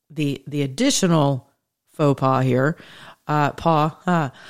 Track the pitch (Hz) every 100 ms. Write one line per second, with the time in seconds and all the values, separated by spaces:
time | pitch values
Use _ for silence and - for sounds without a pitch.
0 | _ 147 143 139 - 143 139 131 269 -
1 | 180 165 143 131 - _ _ _ _ -
2 | 147 135 135 131 131 123 143 175 - -
3 | - - - 151 143 - 165 156 156 -
4 | - 175 139 -